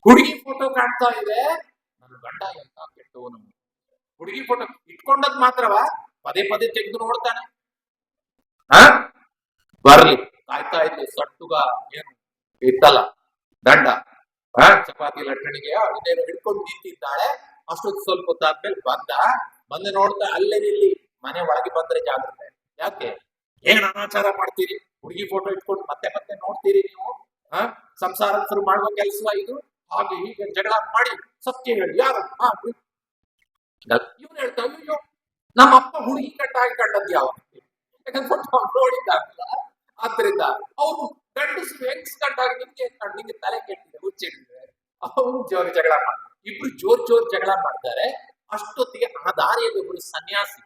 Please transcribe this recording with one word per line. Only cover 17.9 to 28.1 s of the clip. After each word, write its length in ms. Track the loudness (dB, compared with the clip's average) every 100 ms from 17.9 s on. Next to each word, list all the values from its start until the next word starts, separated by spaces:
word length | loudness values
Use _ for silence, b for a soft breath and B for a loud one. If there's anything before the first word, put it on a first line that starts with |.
| -6
ಸ್ವಲ್ಪ 240 | -4 -4 -4
ಹೊತ್ತಾದ್ಮೇಲೆ 480 | -2 -2 -2 -8
ಬಂದ, 380 | -6 -4 -4 -4 0 0 0 -6 _ _
ಬಂದು 200 | -10 -6
ನೋಡ್ತಾ, 440 | 0 0 0 -4
"ಅಲ್ಲೇ 240 | -2 0 0
ನಿಲ್ಲಿ, 600 | -2 2 2 0 _ _
ಮನೆ 160 | -12 -8
ಒಳಗೆ 300 | -2 -2 -2
ಬಂದ್ರೆ 260 | -6 -4 -4
ಜಾಗ್ರತೆ." 460 | -4 -4 -6 -16 -20 _ _ _
ಯಾಕೆ? 320 | -10 -8 -12 -12 _ _ _ _
"ಏನ್ 200 | 0 2
ಅನಾಚಾರ 420 | 0 -6 -6 -2 -2 -2
ಮಾಡ್ತೀರಿ? 400 | -6 -4 -6 -6 _ _
ಹುಡುಗಿ 240 | -18 -12 -6
ಫೋಟೋ 240 | -6 -6
ಇಟ್ಕೊಂಡು 320 | -8 -6 -8
ಮತ್ತೆ 260 | -8 -8 -8
ಮತ್ತೆ 260 | -8 -12
ನೋಡ್ತೀರಿ 440 | -12 -10 -4 0 0
ನೀವು? 340 | 0 -8 -14 -14 _ _ _
ಹಾ? 100 | -6 -6 -8 _ -8
ಸಂಸಾರ 420 | -8